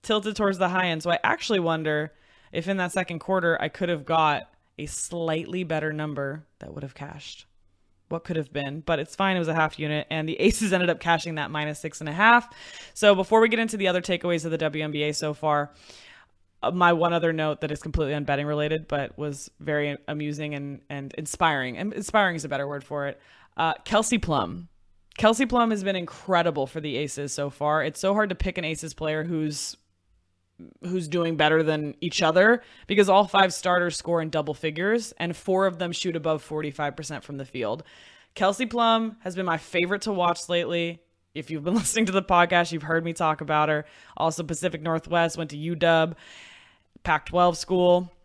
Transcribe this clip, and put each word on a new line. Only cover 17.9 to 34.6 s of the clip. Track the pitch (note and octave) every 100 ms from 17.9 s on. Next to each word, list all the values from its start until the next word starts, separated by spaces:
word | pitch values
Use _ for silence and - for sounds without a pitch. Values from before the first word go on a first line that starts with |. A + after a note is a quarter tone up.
| E3+ D3
unbetting | D3 C#3+ C#3+ D3
related, | D3+ D3+ D#3 D#3
but | C#3+ C#3 -
was | D3 C#3 - _
very | D3 D3 D3 C#3+ -
amusing | D3+ D3 D3 D3+ C#3+
and, | C#3 C#3 _
and | C#3+ C#3
inspiring. | - D3+ - E3 C#3+ B2+ A2+
And | G3+
inspiring | G#3+ G3+ A3 G3 E3
is |
a | C#3+
better | C#3 C#3
word | C#3+
for | - D3 C#3
it. | - _ - _ -
Uh, | E3 - -
Kelsey | A3 A3 A#3+
Plum. | - D3 F2+ F2 F3 _ _ _ _ -
Kelsey | A3 A3+ C4
Plum | B3 A#3
has | G#3
been | F#3+ F#3+
incredible | E3+ - - F3+ E3+ D3 C3+
for | D#3+
the | D3+ B2+
Aces | D3 - C#3+
so | - C#3+
far. | - D3 D#3
It's | D3 D3+
so | F#3+
hard | G3+ G#3
to | F3+
pick | F#3+ F3+
an | D#3
Aces | D#3+ D#3+
player | - D#3 D#3
who's, | E3 E3 D#3 D3 - - _ _ _ _ _ _ _ _ F2 _
who's | F3+ F#3 D#3+
doing | E3+ E3 D#3+
better | D3+ D#3+
than | D#3 D#3 D3 -
each | F3 -
other | E3+ E3 G#3 A#3+ - - -
because | G#3 G3
all | F#3+ G3+
five | G3 F#3+
starters | - F#3 F3+ F3 E3
score | - E3+
in | D#3+
double | D#3 D3
figures | D3+